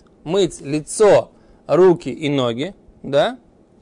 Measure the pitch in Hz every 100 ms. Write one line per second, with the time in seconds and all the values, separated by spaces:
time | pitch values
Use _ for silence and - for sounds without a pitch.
0 | _ _ 151 190 180 - 143 151 156 -
1 | 214 147 - _ _ _ - 147 185 170
2 | 139 123 156 143 123 117 160 - _ _
3 | 135 139 180 254 _ _ _ _